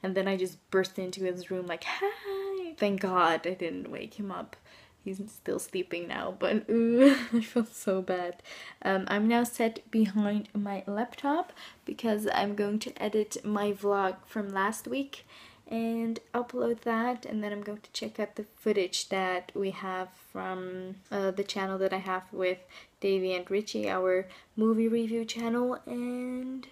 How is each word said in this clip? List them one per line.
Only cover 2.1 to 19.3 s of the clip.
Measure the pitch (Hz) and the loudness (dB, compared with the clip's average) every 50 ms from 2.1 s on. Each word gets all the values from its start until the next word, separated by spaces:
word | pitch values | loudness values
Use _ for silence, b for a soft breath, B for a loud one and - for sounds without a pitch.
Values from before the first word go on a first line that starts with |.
| 427 - - 403 392 392 392 392 392 381 370 339 311 | -2 -4 -8 -6 -6 -4 -4 -4 -4 -4 -6 -8 -2
Thank | - 214 202 202 190 | 0 0 0 2 0
God | 208 190 185 180 175 165 165 160 - | 0 2 4 6 6 6 6 4 0
I | 170 185 | -4 -4
didn't | 185 185 165 175 180 - - | -4 -4 -6 -6 -6 -8 -8
wake | - - - - - | -8 -10 -10 -10 -10
him | - 208 196 | -10 -8 -8
up. | 180 175 - - - - B B B B B B B _ _ | -6 -8 -10 -12 -14 -20 B B B B B B B _ _
He's | 196 190 190 202 220 | -8 -8 -8 -8 -12
still | - - _ - - 180 | -12 -10 _ -4 -4 -4
sleeping | - - - 190 180 - - 170 175 | -4 -6 -6 -6 -4 -4 -6 -8 -6
now, | - - - - - 190 - | -4 -4 -4 -4 -4 -4 0
but, | - - 208 214 - - | 2 2 2 2 2 2
ooh, | 220 233 226 233 233 240 269 277 277 262 240 | 4 4 4 6 8 10 10 10 10 8 2
<laughs> | - | 0
I | 226 233 | 0 0
feel | 220 - - 240 226 | 0 2 0 0 0
so | - - - - - 190 190 | 0 -6 -6 -2 0 0 0
bad. | 180 - 185 180 180 175 180 - - B B B B B B B | 0 -2 -2 -2 -2 -6 -6 -10 -14 B B B B B B B
Um, | - - 190 190 190 - | 0 2 2 2 2 2
I'm | - 208 214 | 2 4 6
now | 220 233 233 | 6 6 6
set | 240 233 - - 233 226 226 - - - | 4 2 2 0 0 0 0 -2 -12 0
behind | - 226 220 190 190 214 208 202 208 208 208 - - | 4 4 4 4 4 2 2 4 2 0 -2 -2 -4
my | 208 202 202 202 190 190 | -4 -4 -2 -4 -6 -4
laptop | - 202 208 240 247 - - - 285 294 330 359 - - B B B B B _ | -4 -2 -2 -2 -4 -6 -4 0 2 2 2 0 -2 -8 B B B B B _
because | - - - - 226 214 208 214 - | -10 -8 -2 0 0 0 2 2 2
I'm | - - 196 208 208 | 2 2 2 2 2
going | 208 208 202 208 214 | 0 0 0 0 -2
to | - 247 - - | -2 -4 -6 -4
edit | - 214 208 220 208 208 - - - | -4 0 2 0 0 0 -4 -6 -4
my | 208 208 208 208 208 | -2 0 0 0 0
vlog | 202 202 202 202 202 196 196 190 185 - - | -2 0 0 2 2 4 2 0 0 -4 -12
from | - - 226 202 196 | -6 -4 -4 -4 -2
last | 196 196 196 208 226 - - | 0 0 2 0 0 -2 -6
week | 233 247 269 277 277 - - - B B B B B B B B | -4 -2 -2 -2 -4 -8 -16 -18 B B B B B B B B
and | - 226 226 226 226 226 233 226 226 226 - - _ - | -6 -4 -2 -2 0 0 0 0 -2 -2 -4 -8 _ -4
upload | 247 240 233 - 247 240 233 233 226 | -4 -4 -2 -2 -2 0 0 0 0
that, | - 233 226 226 233 247 247 226 - | 0 0 0 2 2 0 -2 -4 -6
and | - 220 214 | -6 -4 -4
then | 208 208 | -2 -4
I'm | 208 208 | -4 -6
going | 208 208 208 214 | -6 -8 -10 -10
to | - - | -12 -12
check | _ - 220 220 214 - | _ -8 -8 -8 -4 -4
out | 214 208 - | -4 -4 -4
the | - 208 - - | -10 -10 -10 -12
footage | - - 220 208 202 185 185 - - - - | -4 0 2 2 4 2 0 -2 -4 -4 -2
that | 196 190 190 185 | -2 0 0 0